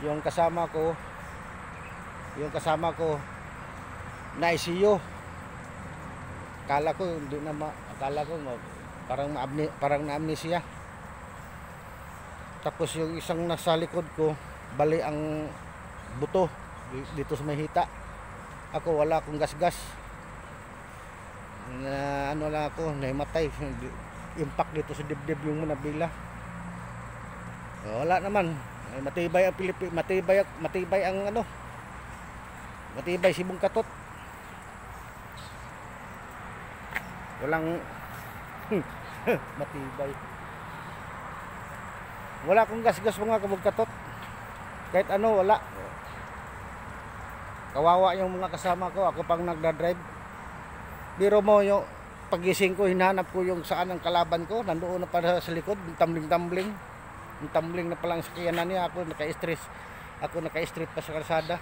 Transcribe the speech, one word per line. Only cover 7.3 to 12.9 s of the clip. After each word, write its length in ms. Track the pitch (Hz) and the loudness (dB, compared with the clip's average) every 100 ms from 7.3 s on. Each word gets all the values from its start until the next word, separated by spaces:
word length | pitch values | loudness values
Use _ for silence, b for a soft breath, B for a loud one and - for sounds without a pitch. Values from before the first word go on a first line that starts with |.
| 143 151 | -4 -4
na 80 | |
ma-, 240 | 151 156 - - | -4 -4 -6 -12
akala 320 | - 139 143 147 | -4 -2 0 -2
ko, 80 | 165 | -4
ma-, 180 | 143 117 - - - - - | -4 -6 -8 -12 -12 -12 -4
parang 240 | 127 143 | -2 0
ma-amne-, 420 | 147 135 143 151 - | 0 -2 0 0 2
parang 240 | 139 143 | 2 4
na-amnesia. 640 | 151 147 156 156 160 175 - - - - - - - - - - - - - - - - - - - - 156 | 2 0 0 -2 0 0 -2 -10 -12 -12 -12 -12 -12 -12 -12 -12 -12 -12 -12 -12 -12 -12 -12 -12 -12 -6 -6
Tapos 240 | - 160 | 0 -2